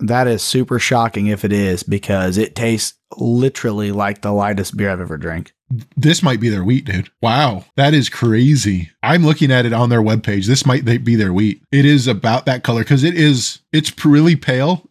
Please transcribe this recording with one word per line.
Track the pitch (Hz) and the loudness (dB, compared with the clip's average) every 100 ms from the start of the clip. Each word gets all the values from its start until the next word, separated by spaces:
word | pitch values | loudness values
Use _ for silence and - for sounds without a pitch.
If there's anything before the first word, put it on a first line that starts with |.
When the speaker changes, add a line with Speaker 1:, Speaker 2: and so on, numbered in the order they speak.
Speaker 1:
That | 110 120 127 | -2 0 0
is | 107 | -2
super | - 131 127 123 | -2 -2 -2 -2
shocking | - 123 113 107 104 | 0 0 0 -2 -2
if | 101 | -2
it | 101 | -2
is, | 101 98 90 | 0 0 -2
because | - 98 - 98 92 95 | -4 -4 -2 -2 0 -2
it | - | -2
tastes | - 113 208 - - - - 117 | -2 -2 -2 -4 -12 -16 -6 -2
literally | 120 131 - 117 104 104 | 0 0 -2 -6 -4 -4
like | 101 101 101 | -2 -4 -4
the | 104 | -4
lightest | 101 104 98 92 - | -2 -2 -4 -6 -4
beer | 101 | -4
I've | 92 | -4
ever | 85 76 | -8 -10
drank. | 82 85 - _ - 117 - - | -8 -10 -12 _ -10 -10 -8 -2
Speaker 2:
This | 156 175 | 0 2
might | 156 110 | 0 0
be | 117 | -2
their | 101 | -2
wheat, | 92 131 - | 0 -2 -2
dude. | 92 - _ | -6 -6 _
Wow. | 113 127 139 92 - - | -2 0 0 -2 -6 0
That | 143 | 2
is | 151 110 | 2 0
crazy. | - 120 110 135 143 104 92 82 _ | -2 0 4 4 2 0 -2 -4 _
I'm | 117 175 156 | 0 2 2
looking | 156 139 | 2 2
at | 127 120 | 2 2
it | |
on | 117 120 | 0 2
their | 120 | 2
webpage. | 107 110 - 101 98 | 2 0 -2 -2 0
This | 131 | 0
might | 135 135 | 2 0
be | 113 123 120 | 0 0 0
their | 113 95 | 0 0
wheat. | 92 107 - _ | 0 0 -2 _
It | 139 | 2
is | 143 147 123 | 4 4 2
about | 104 113 113 139 | -2 -2 -2 -2
that | 127 | -4
color, | - 117 | -2 -2
'cause | 110 139 | 2 2
it | 160 | 2
is, | 190 151 127 - - _ | 2 2 2 -2 -10 _
it's | 156 156 | -4 -4
p-, | - 156 | 0 2
really | 147 170 151 | 4 4 2
pale. | - 127 147 180 - | 0 -2 -2 -4 -4